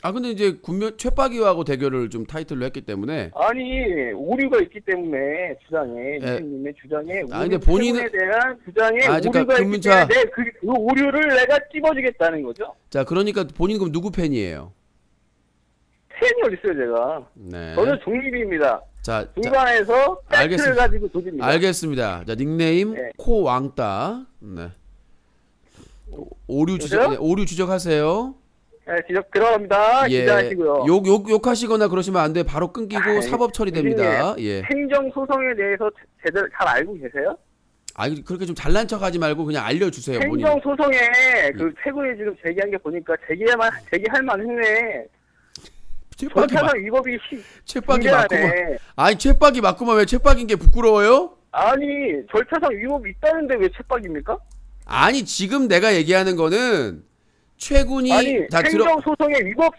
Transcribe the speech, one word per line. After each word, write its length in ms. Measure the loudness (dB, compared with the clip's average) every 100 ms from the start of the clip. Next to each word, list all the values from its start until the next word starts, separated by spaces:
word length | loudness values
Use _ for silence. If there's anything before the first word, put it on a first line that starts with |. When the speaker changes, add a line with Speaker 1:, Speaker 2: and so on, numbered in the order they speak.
Speaker 1:
아, 80 | -8
근데 180 | -6 -6
이제 220 | 0 0 -2
군면-, 360 | -6 -4 -6 -4
최빡이하고 680 | -2 0 0 2 0 0
대결을 480 | -2 -2 -2 -2 -4
좀 160 | -8 -10
타이틀로 360 | -10 -10 -8 -8
했기 160 | -8
때문에. 500 | -10 -8 -6 -6 -6
Speaker 2:
아니, 800 | -2 -2 -2 -4 -4 -4 -4 -4
오류가 460 | -6 -4 -4 0 2
있기 220 | 0 -4
때문에 720 | -6 -4 -4 -4 -4 -4 -6 -10 -8
주장에, 540 | -6 -6 -8 -8 -8
Speaker 1:
예. 120 | -6
Speaker 2:
유신님의 400 | -6 -8 -10 -10 -12
주장에 440 | -8 -8 -6 -8 -8
Speaker 1:
아, 80 | -6
근데 160 | -2 2
Speaker 2:
오류, 40 |
Speaker 1:
본인은, 420 | 4 4 2 -2
Speaker 2:
최군에 180 | -4 -4 0
대한 340 | 0 -2 -6 -8
주장에 320 | 0 0 2 2
Speaker 1:
아, 140 | 0
그러니까 100 | 0 0
Speaker 2:
오류가 140 | 2
있기 100 | 2
Speaker 1:
금문차. 440 | 2 0 4 4 6
Speaker 2:
때문에 80 | 4 2
내 40 |
그, 140 | -2 -8 -6
그 60 | -4 -2
오류를 500 | 0 2 2 2 2
내가 280 | 4 4 2 0
찝어주겠다는 720 | -2 0 0 -2 0 -2 -2
거죠. 320 | -6 -10 -12 -14 _
Speaker 1:
자, 120 | -4
그러니까 420 | -2 0 0 -2 -4 -2
본인 240 | -2 -2
그럼 120 | -2
누구 200 | -4 -6
팬이에요? 600 | -4 -2 -2 -4 -8 -14 _ _ _ _ _ _ _ _ _ _ _ _ _ _ -2
Speaker 2:
팬이 140 | 0 2 0
어딨어요, 280 | -2 -4 -4
제가. 500 | -2 -2 -2 -6 -12
Speaker 1:
네. 420 | -20 -16 -12 -8 -2
Speaker 2:
저는 240 | 0 -2
중립입니다. 760 | -4 -6 -6 -6 -4 0 0 -2 -6 -14
Speaker 1:
자, 240 | -6 -6 -6
자, 160 | -6
Speaker 2:
중간에서 760 | 0 2 2 2 2 4 2 0
팩트를 180 | 0 2
Speaker 1:
알겠습니다. 340 | 2 2 2 4
Speaker 2:
가지고 260 | 4 2 -2
조집니다. 360 | -6 -8 -4 0
Speaker 1:
알겠습니다. 760 | 2 0 -2 -4 -2 -4 -4 -6
자, 100 | -6
닉네임 580 | -4 0 2 2 0
Speaker 2:
네. 160 | -4 -10 -4
Speaker 1:
코왕따. 1080 | 2 2 2 -2 -4 -4 -4 -2 -6 -8 -14 -20
네. 300 | -18 -14 -14 -18 _ -20 _ _ _ _ _ _ _ _ -20 -20 -18
오-, 180 | -16 -16 -16 -6
오류 300 | -2 0 0
지적, 220 | 0 2
Speaker 2:
여보세요? 180 | 2 0
Speaker 1:
네, 80 | 0
오류 180 | 0 0
지적하세요. 920 | -2 -2 -2 0 0 2 0 -4 -10 _ _ _ _ -6
Speaker 2:
네, 60 | -6 -2
지적 240 | -4 -2
들어갑니다. 800 | 2 2 2 2 2 4 4 4
Speaker 1:
예. 100 | 2
Speaker 2:
기자하시고요. 640 | 4 2 2 0 0 2 4
Speaker 1:
욕, 200 | 2 4
욕, 220 | 2 4
욕하시거나 580 | 2 2 0 0 2 2
그러시면 320 | 0 0 0
안 100 | 0
돼. 120 | 0
바로 280 | -2 -2 -4
끊기고 300 | -6 -6 -4
Speaker 2:
아이, 200 | 0 0
Speaker 1:
사법 280 | 0 -2 -2
처리됩니다. 840 | -2 -4 -2 0 0 0 0 -2 -2
Speaker 2:
유신님, 80 | -4
Speaker 1:
예. 160 | -4 -4
Speaker 2:
행정소송에 840 | -4 0 -2 -2 -6 -4 -2 -2 -2
대해서 320 | -2 -2 -4 -6
제-, 300 | _ _ -4
제대로 200 | -2 -4 -2
잘 100 | 0
알고 260 | 0 -2 -8
계세요? 360 | -10 -4 -4 -4 _ _ _ _ -16 -8
Speaker 1:
아니, 280 | -6 -6
그렇게 220 | -8 -8 -8
좀 100 | -8
잘난 320 | -4 -4 -4
척하지 320 | -4 -4 -2
말고 240 | -2 -2 -4
그냥 200 | -4 -4
알려주세요, 540 | -2 -2 -6 -6 -4
본인. 260 | -4 -2 0
Speaker 2:
행정소송에 520 | 0 -2 -2 0 2 2 2 4 2 0 -2
그 80 | -4
Speaker 1:
예. 140 | -4
Speaker 2:
최고위 320 | -8 -4 -6 -4
지금 180 | -8 -6 -6
제기한 240 | -4 -4
게 60 | -4
보니까 380 | -6 -8 -4 -6 -4
제기할 300 | -2 0 2
만, 140 | 0 -2 -6
제기할 320 | -4 -2 -2
만했네. 840 | -2 -4 -4 -2 0 0 -2 -6 -12 _ _ _ _ -20 -20 -14 -8 -8 -8 -12
Speaker 1:
최빡이 320 | -4 0 2
Speaker 2:
절차상 120 | 2 2
Speaker 1:
맞-, 80 | 0
Speaker 2:
위법이 400 | 0 -2 -2 -6 -10
시-, 160 | -16 -16 -20 -10
Speaker 1:
최빡이 380 | -4 2 2
Speaker 2:
중대하네. 240 | 4 4 4 2
Speaker 1:
맞구만. 340 | 2 0 -2 -6 -8 0
아니, 220 | 2 4
최빡이 440 | 6 8 8 6
맞구만. 360 | 2 0 2 4
왜 80 | 4
최빡인 400 | 4 6 6 4
게 100 | 4
부끄러워요? 840 | 8 8 8 6 6 6 2 -8 _
Speaker 2:
아니, 340 | 0 2 2 0 -2 -2 -4 -2
절차상 380 | -2 0 0 0 -2
위법이 320 | -4 -6 -6 -2
있다는데 380 | 0 0 0 0
왜 140 | 0 -2
최빡입니까? 640 | -6 -6 -4 -8 -6 -8 -10 -20 -20 -20 -6
Speaker 1:
아니, 400 | 2 2 2 -4
지금 420 | -6 -2 0 2
내가 280 | 4 4 2
얘기하는 400 | 4 2 2 0
거는 680 | 0 2 2 0 -2 -6 -16 _ _ _ _ -14
최군이 560 | 2 4 4 2 2
Speaker 2:
아니, 340 | 4 2 0 0
Speaker 1:
다 120 | 2
들어- 240 | 2 4 4
Speaker 2:
행정소송의 600 | 2 0 0 0 0 -2
위법 260 | 0 0